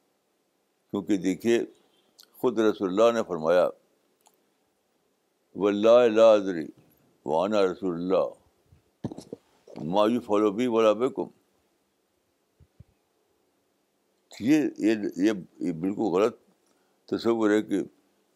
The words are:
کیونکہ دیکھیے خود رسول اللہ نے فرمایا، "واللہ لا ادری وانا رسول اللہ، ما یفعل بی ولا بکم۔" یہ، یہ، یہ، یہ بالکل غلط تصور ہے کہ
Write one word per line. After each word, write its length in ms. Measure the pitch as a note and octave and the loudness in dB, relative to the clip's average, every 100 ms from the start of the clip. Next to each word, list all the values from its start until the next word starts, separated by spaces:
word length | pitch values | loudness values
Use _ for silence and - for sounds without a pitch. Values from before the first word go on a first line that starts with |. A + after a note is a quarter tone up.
| _ _ _ _ _ _ _ _ _ | _ _ _ _ _ _ _ _ _
کیونکہ 260 | G2+ G2 G2+ | -10 -4 -4
دیکھیے 440 | G2 F#2 A2+ A#2 - _ _ _ _ _ - - | -2 -4 0 0 -2 _ _ _ _ _ -20 -6
خود 200 | C3 A2 | -4 0
رسول 300 | A2 F#2+ G2 | 0 0 -4
اللہ 300 | F#2+ A#2 A#2 | 2 2 2
نے 60 | F2 | -4
فرمایا، 400 | F2 D#2 F2+ D#2+ - _ _ _ _ _ _ _ _ _ _ _ _ _ _ _ _ _ | -4 0 2 2 -4 _ _ _ _ _ _ _ _ _ _ _ _ _ _ _ _ _
"واللہ 520 | - G2+ G2+ A2 A#2+ A#2+ | -4 -2 2 4 6 6
لا 180 | G#2+ A2+ | 6 6
ادری 340 | G#2+ G2 F2 D2 - _ _ _ _ - | 6 2 -6 -8 -14 _ _ _ _ -4
وانا 360 | D#2 G2 G#2+ | -2 0 2
رسول 320 | F#2+ E2+ F#2+ | 0 0 -6
اللہ، 300 | E2+ F2+ F2+ C#2 - _ _ _ _ _ _ - - - - _ _ - - | -6 -2 0 -2 -6 _ _ _ _ _ _ -12 -12 -18 -20 _ _ -20 -14
ما 180 | D2+ G2 G#2+ | -4 0 2
یفعل 420 | A#2+ G2+ G#2 G#2+ | 0 -2 0 0
بی 160 | G2+ B2+ | 0 -2
ولا 260 | A2+ A2 | 2 2
بکم۔" 340 | G#2 C3 - - _ _ _ _ _ _ _ _ _ _ _ _ _ _ _ - _ _ _ _ _ _ _ _ _ _ _ _ _ _ - | 2 -2 -4 -10 _ _ _ _ _ _ _ _ _ _ _ _ _ _ _ -20 _ _ _ _ _ _ _ _ _ _ _ _ _ _ -8
یہ، 220 | G#2+ D3+ C3+ - | 0 0 0 -2
یہ، 160 | G#2 A2 G2+ - | -2 -2 -4 -2
یہ، 160 | G2+ G2+ - - | -2 -2 -8 -10
یہ 120 | F2 | -8
بالکل 300 | D#2+ F#2 G#2 | -6 -6 -4
غلط 340 | G#2+ F2 A2+ - _ _ _ _ _ _ - | -2 0 0 -2 _ _ _ _ _ _ -10
تصور 440 | G2 A2+ A#2 G#2+ | -4 -2 0 2
ہے 120 | G#2+ | 0
کہ 180 | G#2+ G2 - _ _ _ _ | 0 -4 -6 _ _ _ _